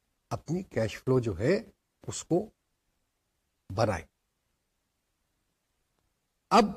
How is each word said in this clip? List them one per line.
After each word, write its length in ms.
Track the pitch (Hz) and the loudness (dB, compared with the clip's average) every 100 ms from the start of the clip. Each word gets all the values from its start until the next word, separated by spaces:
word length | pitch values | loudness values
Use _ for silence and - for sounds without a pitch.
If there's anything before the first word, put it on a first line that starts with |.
| _ _ - | _ _ -12
اپنی 320 | - - 175 | -10 -6 -6
کیش 360 | 190 120 110 - | -4 -4 -4 -4
فلو 200 | - 131 | 0 0
جو 200 | 113 87 | 0 -2
ہے، 240 | 120 202 226 - _ _ - | 0 0 -2 -20 _ _ -14
اس 180 | - | -10
کو 220 | - 165 214 _ _ _ _ _ _ _ _ _ _ _ - | -2 -2 -2 _ _ _ _ _ _ _ _ _ _ _ -8
بنائیں۔ 320 | 95 104 87 78 _ _ _ _ _ _ _ _ _ _ _ _ _ _ _ _ _ _ _ _ _ _ _ - | -2 0 -2 -8 _ _ _ _ _ _ _ _ _ _ _ _ _ _ _ _ _ _ _ _ _ _ _ 2
اب 140 | 202 208 | 4 4